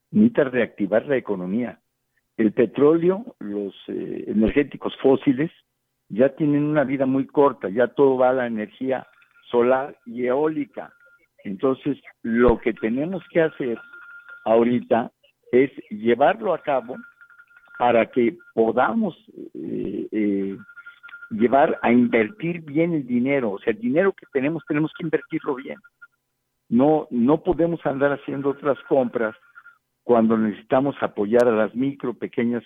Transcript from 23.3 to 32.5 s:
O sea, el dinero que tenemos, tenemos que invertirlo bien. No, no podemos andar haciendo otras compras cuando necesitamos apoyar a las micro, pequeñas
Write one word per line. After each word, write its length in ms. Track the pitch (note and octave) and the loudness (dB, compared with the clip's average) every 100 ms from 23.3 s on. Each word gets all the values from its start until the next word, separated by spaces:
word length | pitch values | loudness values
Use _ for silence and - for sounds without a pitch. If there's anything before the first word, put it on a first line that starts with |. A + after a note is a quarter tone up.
| C#3 A#2 | -2 -2
O 80 | G2 | -4
sea, 140 | - | -4
el 60 | A2 | -4
dinero 340 | A#2+ D3 G3 | -2 0 0
que 140 | - - | -2 -6
tenemos, 320 | - C#3 D#3+ - | -4 -2 -4 -4
tenemos 240 | D3+ D#3 - | -2 -4 -4
que 80 | |
invertirlo 520 | E3+ D#3 - D#3 D#3 C3 | -4 -4 -4 -8 -6 -8
bien. 220 | C#3 - _ _ - _ _ _ _ _ - | -10 -16 _ _ -20 _ _ _ _ _ -2
No, 380 | A#2 C#3+ D#3 - | 2 4 2 0
no 300 | B2 A#2+ D#3+ | 0 2 2
podemos 420 | F#3 D3+ E3+ E3 D3+ | 0 0 0 -2 -4
andar 260 | C#3 C#3+ | -2 -2
haciendo 380 | C#3 - C#3 C#3 | -2 -8 -6 -4
otras 280 | C#3 D3 C3 - | -4 -4 -4 -2
compras 480 | C#3+ B2 A#2+ A2 - _ - - _ _ _ | 0 0 -2 -6 -8 _ -20 -20 _ _ _
cuando 340 | - A#2 A2+ A2+ | 0 4 4 2
necesitamos 580 | A2 G2+ - C3+ C#3 C3 | 0 -4 -2 0 0 -2
apoyar 460 | G#2+ - G2+ A#2 B2 | -6 -4 0 2 4
a 40 | |
las 240 | A2 G#2 A2+ | 2 0 -2
micro, 380 | C3+ C#3 B2+ | -4 -4 -8
pequeñas 500 | A2 G2+ - A#2+ | -8 -8 -2 -2